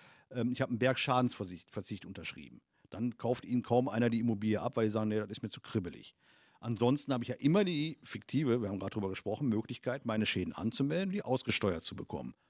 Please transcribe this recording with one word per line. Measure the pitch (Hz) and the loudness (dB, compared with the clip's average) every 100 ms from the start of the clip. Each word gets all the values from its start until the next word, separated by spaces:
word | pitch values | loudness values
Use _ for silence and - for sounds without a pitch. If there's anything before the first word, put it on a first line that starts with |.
| - - _ | -20 -20 _
ähm, | 123 120 | -2 -2
ich | 123 | 0
habe | 131 | -2
einen | 113 | 2
Bergschadensverzicht, | 127 127 - 127 123 - 92 90 - | 2 2 2 4 4 0 -8 -10 -10
Verzicht | 107 - 98 - | -10 -8 -10 -10
unterschrieben. | 90 80 80 69 - _ _ - | -12 -10 -12 -16 -20 _ _ -14
Dann | 107 120 - | -4 -4 -2
kauft | 117 123 - | -2 -2 0
Ihnen | 123 | -2
kaum | - 120 123 | 4 4 4
einer | 110 120 | 2 2
die | 117 | 4
Immobilie | 117 101 107 104 | 2 2 2 0
ab, | 117 120 | 0 2
weil | 110 | 2
die | |
sagen, | 107 107 | 2 0
"Nee, | 107 | 0
das | 101 | -2
ist | 104 | -6
mir | 110 | -8
zu | - | -8
kribbelig." | - 117 87 87 - _ _ _ _ _ | -4 -2 -2 -10 -18 _ _ _ _ _
Ansonsten | 117 113 120 143 - | -6 2 4 4 0
habe | 127 | -2
ich | 123 | -2
ja | 127 | 0
immer | 139 190 | 4 4
die | 190 151 156 - | 2 0 -4 -6
fiktive, | - 107 - 131 139 120 | -12 -12 -2 0 4 2
wir | 101 | 2
haben | 98 | -4
gerade | 98 | -4
drüber | 110 95 | -2 -2
gesprochen, | 92 101 107 143 | -4 -4 -2 2
Möglichkeit, | 107 - 120 127 131 117 | 0 -2 -6 -4 -4 -2
meine | 110 104 | 0 2
Schäden | 95 85 | 0 -2
anzumelden, | - 113 - 139 170 190 | -2 -4 0 0 0 0
die | 196 | -2
ausgesteuert | - 127 - - 101 82 | 0 -2 0 0 2 0
zu | - 85 | -4 -8
bekommen. | - 73 64 - | -8 -8 -8 -12